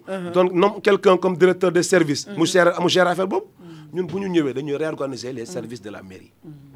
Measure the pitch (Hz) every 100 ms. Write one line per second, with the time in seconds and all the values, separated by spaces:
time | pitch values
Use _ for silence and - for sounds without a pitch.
0 | - 190 175 180 180 180 202 208 208 190
1 | 196 180 185 165 185 180 185 175 165 185
2 | 151 131 - 180 165 180 170 175 175 180
3 | 180 175 190 381 427 _ 175 160 151 160
4 | 170 190 196 170 139 127 147 143 156 117
5 | 139 120 123 127 117 123 113 117 104 -
6 | 95 92 - _ 160 143 139